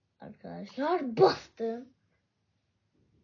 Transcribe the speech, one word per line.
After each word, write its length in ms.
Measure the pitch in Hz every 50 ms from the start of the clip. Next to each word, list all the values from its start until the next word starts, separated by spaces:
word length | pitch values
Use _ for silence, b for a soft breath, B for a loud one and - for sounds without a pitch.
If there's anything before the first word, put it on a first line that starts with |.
| _ _ _ -
Arkadaşlar, 960 | - - 214 - - 180 170 175 196 202 - 254 277 311 359 349 277 247 226
bastım. 720 | 220 - - - - - - _ - 226 226 226 240 262 277 _ _ _ _ _ _ _ _ _ _ _ _ _ _ _ _ _ _ _ _ _ _ _ _ _ _